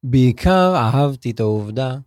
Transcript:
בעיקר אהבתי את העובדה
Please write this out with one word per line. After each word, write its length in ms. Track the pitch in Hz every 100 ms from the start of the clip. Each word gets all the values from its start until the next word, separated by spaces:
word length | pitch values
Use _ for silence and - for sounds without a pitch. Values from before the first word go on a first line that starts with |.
בעיקר 680 | 131 131 127 - 180 185 185 180
אהבתי 540 | 113 135 143 135 123
את 100 | 113
העובדה 560 | 110 107 104 110 131 131